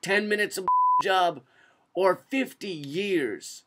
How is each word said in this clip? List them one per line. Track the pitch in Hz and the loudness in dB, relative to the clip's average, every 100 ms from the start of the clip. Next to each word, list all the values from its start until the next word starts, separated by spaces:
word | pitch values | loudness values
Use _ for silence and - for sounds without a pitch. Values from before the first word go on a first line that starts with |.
Ten | - 202 208 | 0 0 0
minutes | 208 202 - | 0 -2 -2
of | 185 988 - - | 0 2 4 2
job | 202 190 175 143 - _ _ _ _ | 4 4 2 0 -14 _ _ _ _
or | - 190 180 _ | 0 2 2 _
fifty | 269 254 - 202 | -4 -4 -6 -10
years | 165 143 151 202 180 131 92 - - | -10 -6 -4 0 0 -2 -6 -12 -18